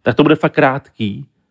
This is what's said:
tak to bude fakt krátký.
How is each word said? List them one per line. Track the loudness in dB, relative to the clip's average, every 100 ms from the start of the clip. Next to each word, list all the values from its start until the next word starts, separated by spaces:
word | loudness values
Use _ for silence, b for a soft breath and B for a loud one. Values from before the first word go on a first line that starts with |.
tak | -2 2
to |
bude | 2 2
fakt | 0
krátký. | 0 0 0 -8 -8 -8 -8 -14 _ _